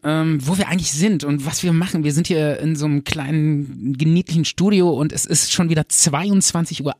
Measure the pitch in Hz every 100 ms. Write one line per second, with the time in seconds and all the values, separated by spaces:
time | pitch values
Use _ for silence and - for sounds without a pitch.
0 | - 156 160 156 131 185 208 180 160 139
1 | 202 180 143 143 139 - 180 165 185 170
2 | 151 147 175 160 151 143 151 156 151 143
3 | 139 - 135 156 151 147 143 - 113 135
4 | 156 170 180 165 147 - 185 208 175 131
5 | 147 - - 160 - - 170 160 151 -
6 | - 143 190 196 - 175 165 - 143 -